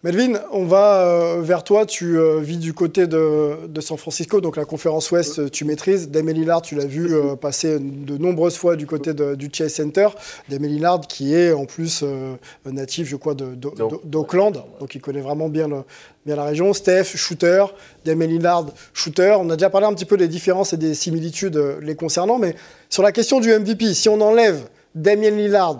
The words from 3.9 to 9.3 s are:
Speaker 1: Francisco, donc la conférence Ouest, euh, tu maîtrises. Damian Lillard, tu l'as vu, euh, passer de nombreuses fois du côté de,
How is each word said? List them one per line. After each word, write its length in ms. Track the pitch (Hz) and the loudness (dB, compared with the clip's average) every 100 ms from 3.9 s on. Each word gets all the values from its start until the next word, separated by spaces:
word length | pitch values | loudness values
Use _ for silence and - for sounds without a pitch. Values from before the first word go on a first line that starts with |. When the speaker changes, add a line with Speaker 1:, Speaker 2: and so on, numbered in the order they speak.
| 156 | -10
Speaker 1:
Francisco, 420 | - 156 165 214 | -8 -8 0 0
donc 160 | 180 151 | 0 -4
la 80 | 147 | -6
conférence 460 | 156 165 156 156 | -4 -2 -2 0
Ouest, 260 | 175 156 147 | 0 0 -4
euh, 100 | 143 | -6
tu 160 | - | -4
maîtrises. 460 | 147 151 - 196 160 | -4 -4 0 0 0
Damian 240 | 147 160 | -2 -2
Lillard, 300 | 160 160 170 | -2 0 0
tu 100 | 165 | -2
l'as 140 | 147 139 | -6 -4
vu, 260 | 139 170 | -4 0
euh, 220 | 156 143 135 | 2 0 -2
passer 420 | 147 139 160 151 | -6 -4 -2 -2
de 380 | 139 139 139 143 | -4 -10 -10 -4
nombreuses 400 | 170 175 175 165 | -2 2 0 0
fois 180 | 175 165 | 0 0
du 120 | 147 | -2
côté 260 | 156 147 | -6 -4
de, 220 | 147 147 | -2 -2